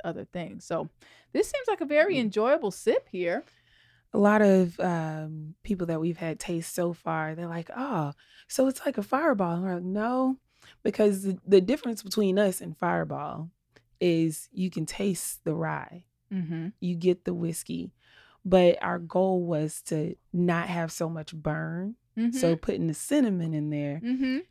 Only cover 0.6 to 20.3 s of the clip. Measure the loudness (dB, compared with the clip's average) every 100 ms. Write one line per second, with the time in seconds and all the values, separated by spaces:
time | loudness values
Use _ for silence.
0.6 | -6 -4 -4 _ -20 -20 _ -2 0 -2
1.6 | -2 -2 2 4 4 2 0 2 2 2
2.6 | 0 -2 2 0 0 -4 -2 -2 -6 _
3.6 | _ _ _ _ _ 2 6 6 8 8
4.6 | 4 0 -2 0 -2 -6 -8 -10 -12 -10
5.6 | -4 -2 -2 0 -2 -2 -4 -6 -4 -4
6.6 | -4 -2 -2 -2 -4 -2 -4 -6 -6 -8
7.6 | -8 -8 -4 -2 -4 -6 _ -20 -6 2
8.6 | 2 0 -4 -4 -2 0 2 2 0 0
9.6 | -2 -4 -4 -4 -2 0 0 -2 _ _
10.6 | -20 -8 -2 2 2 2 -2 -4 6 6
11.6 | 6 2 -2 -6 -4 0 2 4 2 0
12.6 | -8 -4 0 0 -2 -6 -8 -8 -12 -14
13.6 | _ _ _ -2 2 4 2 -2 -8 -4
14.6 | -4 -4 -6 -2 -2 -2 -6 -6 -4 -2
15.6 | -2 -4 -8 -16 -20 _ -8 -6 -4 -4
16.6 | -6 -6 -4 0 2 0 0 -4 -4 -6
17.6 | -6 -8 -8 -14 _ -20 -20 _ 4 6
18.6 | 8 6 0 -4 -2 0 2 2 0 -2
19.6 | -2 -6 -4 -2 -2 -6 _